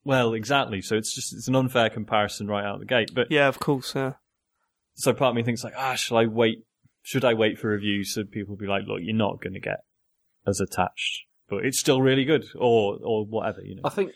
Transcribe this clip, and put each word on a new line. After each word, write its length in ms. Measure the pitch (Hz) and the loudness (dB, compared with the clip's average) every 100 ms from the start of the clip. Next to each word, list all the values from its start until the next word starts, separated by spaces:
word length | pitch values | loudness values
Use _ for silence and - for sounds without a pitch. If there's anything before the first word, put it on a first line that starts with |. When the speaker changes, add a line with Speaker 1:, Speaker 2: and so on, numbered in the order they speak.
Speaker 1:
well, 300 | 143 131 117 | 0 2 2
exactly. 480 | 113 110 139 131 101 | 0 0 0 0 -4
So 140 | - 110 | -2 -2
it's 180 | 110 | -2
just, 180 | - - | -8 -10
it's 160 | - 117 | -8 -2
an 80 | 131 | 0
unfair 320 | 127 123 113 | 2 2 2
comparison 560 | 110 107 110 104 - 101 | 0 -2 0 0 -2 -4
right 160 | 104 | -4
out 140 | 101 98 | -4 -6
the 60 | 101 | -2
gate. 240 | 127 107 | 0 0
But 140 | 127 120 | -2 0
Speaker 2:
Yeah, 180 | 151 139 | 4 2
of 100 | 131 | 2
course, 340 | - 139 - | 0 -2 -2
yeah. 200 | 139 135 135 _ _ _ _ _ _ _ | -4 -4 -6 _ _ _ _ _ _ _
Speaker 1:
so 180 | - 135 | -4 0
part 160 | 123 131 | 2 2
of 60 | 117 | 2
me 60 | |
thinks, 200 | 117 113 | 0 -2
like, 100 | 113 - | -6 -6
"Ah, 180 | 131 | -4
shall 240 | 123 - 117 | -4 0 4
I 80 | 113 | 4
wait? 380 | 110 113 113 - _ _ _ | 4 2 2 -8 _ _ _
Should 220 | - 135 | -6 0
I 80 | 123 | 2
wait 260 | 113 110 - | 4 2 2
for 100 | 113 | -2
reviews 440 | 104 104 101 98 | 0 0 -2 -2
so 120 | - | -6
people 320 | 101 110 101 101 | -6 -8 -8 -8
be 100 | 101 | -2
like, 180 | 98 101 | -2 -2
'Look, 140 | 101 | -6
you're 120 | 87 | -2
not 260 | 110 101 - | 0 0 -2
gonna 200 | - 95 | -8 -8
get 240 | - - _ _ _ _ _ _ - | -6 -6 _ _ _ _ _ _ -2
as 140 | 98 | -2
attached, 680 | 98 - 90 - - - - _ _ | -2 0 -2 -2 -8 -8 -14 _ _
but 160 | 101 | -4
it's 140 | 127 131 | -2 0
still 240 | - 131 | 2 4
really 220 | 131 135 | 4 4
good,' 200 | 135 151 - - | 4 2 0 -2
or, 420 | 123 117 101 104 | 4 4 4 0
or 200 | - 110 | -2 -2
whatever, 380 | 104 110 98 98 | -2 -4 -4 -6
you 120 | 98 95 | -10 -8
know?" 60 | |
Speaker 3:
I 40 | 143 | -4
think 200 | - 190 | -2 -4